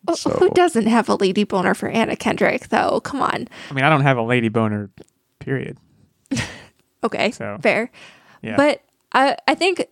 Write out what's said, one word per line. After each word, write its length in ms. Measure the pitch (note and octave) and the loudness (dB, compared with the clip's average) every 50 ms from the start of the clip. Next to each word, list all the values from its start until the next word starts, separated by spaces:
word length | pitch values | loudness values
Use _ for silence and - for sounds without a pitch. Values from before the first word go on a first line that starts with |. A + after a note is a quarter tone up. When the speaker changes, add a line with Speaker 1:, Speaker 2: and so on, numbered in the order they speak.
| _ | _
Speaker 1:
Oh, 60 | - E4+ | -4 -4
Speaker 2:
So. 160 | - - - | -2 -2 -2
Speaker 1:
who 180 | - - F4+ F4+ | 2 4 2 4
doesn't 380 | - F#4 F4+ F4 - A3+ G3+ | 4 4 2 4 2 0 2
have 200 | A3 A3+ A#3 G#3 - | 4 2 2 2 2
a 60 | G3+ | 0
lady 280 | - G3+ F#3+ F#3 G#3 G#3 | 0 0 0 2 0 0
boner 280 | - - F#3+ F3+ G3 - | 0 0 -2 0 0 -2
for 140 | - - - | -2 -4 -4
Anna 260 | - A3+ A3+ - - | -2 -2 0 -2 -2
Kendrick, 500 | - - A3+ - - G#3+ - - B3+ - | -4 -2 -4 0 0 0 0 0 -2 -4
though? 320 | - - - - - - - | -2 0 0 2 2 0 -2
Come 220 | - - - C4+ | -4 -6 -6 -4
on. 260 | - - - - - - - - - - | -2 -2 -2 -4 -6 -10 -14 -18 -16 -8
Speaker 3:
I 40 | C#3+ | -4
mean, 120 | C3+ C3 | 0 2
I 40 | D3+ | 4
don't 120 | D#3+ C#3+ | 4 4
have 160 | C#3 C#3+ C3+ | 4 4 2
a 40 | A#2+ A2+ | 2 2
lady 260 | A2+ B2 B2 A#2 A2+ | 2 2 2 2 2
boner, 420 | G#2+ A#2 A2 A2 G#2 G#2 G#2 G2 _ - - _ _ _ _ _ _ _ | 2 2 0 0 0 -4 -6 -10 _ -20 -20 _ _ _ _ _ _ _
period. 380 | - - C3+ B2+ C3 - C#3 - _ _ _ _ _ _ _ _ _ _ | -8 -6 -6 -6 -6 -8 -12 -14 _ _ _ _ _ _ _ _ _ _
Speaker 1:
<laughs> 80 | C4+ - - - - - - - _ _ _ _ _ _ - | -6 -6 -4 -6 -12 -18 -20 -20 _ _ _ _ _ _ -6
Okay, 280 | A#3 - - - - | -4 -2 0 -2 -2
Speaker 3:
So, 260 | B3+ - - G#2 G2+ - - | -2 -4 -10 -10 -10 -2 0
Speaker 1:
fair. 260 | A3+ E3+ F3 A3+ B3 _ - - - - _ _ _ - _ - | 0 0 0 -2 -6 _ -20 -20 -20 -20 _ _ _ -20 _ -12
Speaker 3:
yeah. 120 | A2+ G#2+ | -4 0
Speaker 1:
But 260 | - C#4+ - F#3 - _ _ _ _ _ _ | 2 2 2 0 -2 _ _ _ _ _ _
I, 240 | - B3+ C4+ C#4 - - _ | 0 2 2 2 0 -2 _
I 80 | - D4+ | -2 0
think 320 | - E4 F#4 F4+ - C4+ _ | 2 2 0 0 0 -6 _